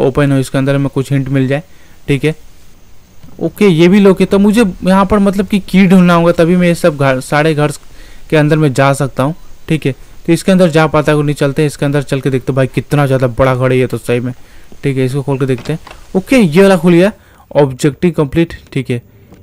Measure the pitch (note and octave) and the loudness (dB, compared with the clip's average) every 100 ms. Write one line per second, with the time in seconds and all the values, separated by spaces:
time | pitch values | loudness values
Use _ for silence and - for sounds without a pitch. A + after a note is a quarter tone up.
0 | C3+ D3 C#3+ C3+ B2+ C#3 C3+ C#3 C#3 C#3 | 0 0 0 0 -2 -2 -2 -2 -2 -4
1 | C3 C#3 C3 C3+ C3 C#3 - - - - | -4 -4 -2 -2 -2 -4 -8 -20 -20 -10
2 | - C#3 D3 D#3+ - - - - - - | -6 -2 -2 -4 -12 -20 -20 -20 -20 -20
3 | - - - - E3 - G#3 D#3+ F3 G#3 | -20 -20 -20 -8 -6 0 2 4 4 6
4 | G3 F3+ F#3 G3 G3+ G#3 G3+ - F3+ F#3+ | 4 4 2 2 2 2 0 -2 0 0
5 | G3 G#3+ G3 G3 G3 G3+ - F#3 F#3+ F#3+ | 2 2 0 0 -2 -4 0 2 4 4
6 | F3 E3+ E3+ E3+ E3 F3+ F3 E3 F3 C#3+ | 4 4 2 2 2 2 0 0 0 0
7 | C#3 C3 - D3 D#3+ D3 D3 - - - | 0 -2 -2 -2 0 0 -2 -4 -16 -20
8 | - - - D#3 D3 D#3 D3+ B2+ C#3 C#3 | -20 -18 -2 0 2 2 0 2 0 0
9 | C3+ - C3+ E3+ - - - D#3+ C#3 - | -4 -4 -4 -6 -14 -12 -6 -4 -4 -6
10 | - - - E3 - F#3 F3+ D#3 D#3 D3+ | -12 -8 -2 0 2 2 2 2 0 0
11 | D3 D3+ D3 C#3+ C#3+ C3+ D3 - C#3+ C#3+ | 0 0 -2 -2 -2 -2 -2 -2 -4 -2
12 | C3+ C#3 C#3 C3 - C3+ C3 - - D3 | -4 -4 -2 -4 -2 -2 -2 -4 -2 0
13 | C#3 C3 B2+ A2+ C3 B2 B2+ B2+ B2 A#2 | 0 0 0 0 0 0 0 0 -2 -4
14 | - A#2+ B2 B2 - - - - C#3+ C3+ | -4 -4 -4 -10 -18 -20 -20 -8 -4 -2
15 | C3 C#3 C3+ C3+ C3+ B2 - D#3+ - - | -2 -4 -4 -2 -2 -4 -6 -8 -10 -20
16 | - F#3+ - C4 F3+ E3 G3 F#3 F3+ E3+ | -8 -6 0 2 4 4 4 4 4 4
17 | G3 - _ - - C#3+ C#3 B2+ D3+ C3 | 2 -2 _ -20 -4 0 0 0 -4 0
18 | F3+ D#3 C#3 E3 E3+ - - C#3 B2+ A#2+ | -2 -2 -2 -2 -4 -6 -10 -8 -6 -6
19 | - - - - | -10 -20 -20 -16